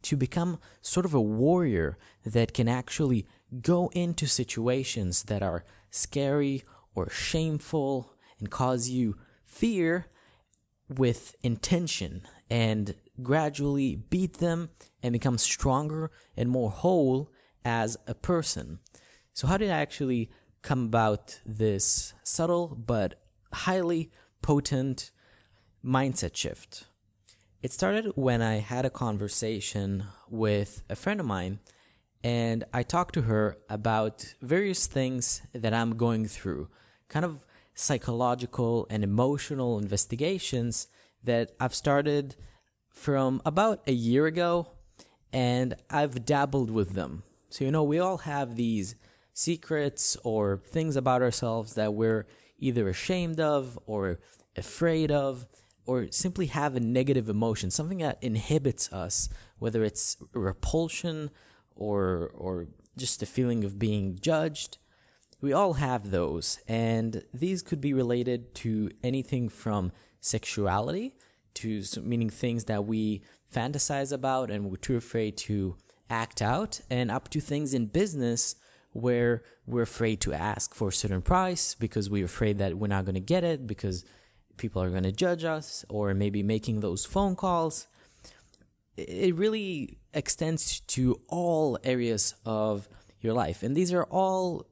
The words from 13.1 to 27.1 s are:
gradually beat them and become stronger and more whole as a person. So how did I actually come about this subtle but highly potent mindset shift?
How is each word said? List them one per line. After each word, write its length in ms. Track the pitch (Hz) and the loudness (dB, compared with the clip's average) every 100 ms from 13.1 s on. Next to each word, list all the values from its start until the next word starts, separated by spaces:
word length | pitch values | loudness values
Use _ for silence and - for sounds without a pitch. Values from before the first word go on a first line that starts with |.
| - | -10
gradually 720 | 123 151 151 143 143 139 135 | 0 2 2 0 0 2 0
beat 420 | 101 - 180 180 - | -2 -2 0 0 0
them 320 | 170 165 165 - - _ | 0 0 -6 -14 -20 _
and 100 | 123 | -2
become 260 | 120 135 120 | 0 0 4
stronger 760 | - - 135 131 151 156 160 - _ - | 2 2 0 0 0 -6 -8 -12 _ -4
and 120 | 120 | 0
more 200 | 127 110 | 0 -2
whole 600 | 98 175 180 135 131 151 _ _ _ | 0 2 4 4 2 -2 _ _ _
as 320 | 123 117 110 117 | -2 0 0 -2
a 80 | - | -8
person. 680 | 110 - 170 151 - 62 82 _ - - - _ | -6 0 0 2 -2 -6 -14 _ -20 -20 -20 _
So 140 | - 135 | -4 0
how 100 | 196 | 2
did 140 | 208 | 2
I 80 | 160 | 0
actually 500 | 147 - 135 123 110 - _ _ | -2 -4 -2 0 -2 -10 _ _
come 240 | - 135 | -2 0
about 540 | 117 113 110 104 - - | 2 4 4 2 -4 -12
this 680 | - 107 107 98 - - - - | -10 0 0 4 4 4 0 0
subtle 520 | - - 165 175 170 | 4 6 6 2 0
but 400 | 120 113 113 95 - _ _ _ | -6 -2 0 0 -4 _ _ _
highly 600 | - 185 185 170 165 160 - _ _ | -6 -2 0 0 -2 -4 -12 _ _
potent 680 | - 143 139 135 135 123 - _ _ _ _ _ _ _ | 2 2 2 -2 -2 -4 -8 _ _ _ _ _ _ _
mindset 520 | 127 131 135 127 85 | 0 2 2 2 0
shift? 500 | - - - - - - _ _ | -4 -6 -6 -10 -14 -16 _ _